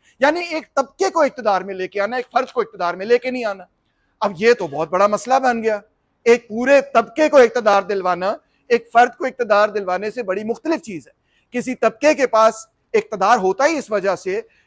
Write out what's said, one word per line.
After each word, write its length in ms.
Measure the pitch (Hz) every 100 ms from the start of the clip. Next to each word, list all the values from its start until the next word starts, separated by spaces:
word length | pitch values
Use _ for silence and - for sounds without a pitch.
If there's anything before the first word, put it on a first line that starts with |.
| _ _
यानी 180 | 269 339
एक 260 | 349 320 - -
तबके 340 | 262 _ 381
को 140 | 349
इक़्तिदार 400 | 277 - 214 190
में 100 | 185
लेके 260 | 185 185 202
आना, 180 | 202 247
एक 80 | 247
फर्द 240 | - 262
को 120 | 247
इक़्तिदार 340 | 214 190 175 175
में 100 | 208
लेके 240 | 240 254
नहीं 140 | 254
आना। 240 | 226 190 180 _ _ _ _ _
अब 120 | 202 165
ये 180 | 220
तो 140 | 240 170
बहुत 220 | 143 160
बड़ा 180 | 180 202
मसला 300 | 214 - 262
बन 240 | 262 233
गया, 200 | 220 208 202 _ _ _ 233
एक 180 | 240
पूरे 360 | - 214 254 277
तबके 480 | 277 226 220 - 311
को 120 | 294
इक़्तिदार 440 | 233 240 214 202
दिलवाना, 540 | 190 202 180 175 185 - _ _ _
एक 200 | 233 -
फर्द 200 | 233 247
को 120 | - 262
इक़्तिदार 440 | - 226 208 208
दिलवाने 400 | 208 185 185 208
से 120 | 226
बड़ी 220 | 196 190
मुख्तलिफ 360 | 214 220 311 330
चीज़ 280 | - 175 -
है। 40 | _ _ _ _
किसी 220 | 247 240
तबके 400 | 247 226 - 294
के 120 | 294 254
पास 420 | 220 220 - - _ _
इक़्तिदार 440 | 220 - 196 190 233
होता 260 | 185 190
ही 140 | 285 311
इस 120 | 214
वजह 260 | 208 190 175
से 320 | 190 202 - _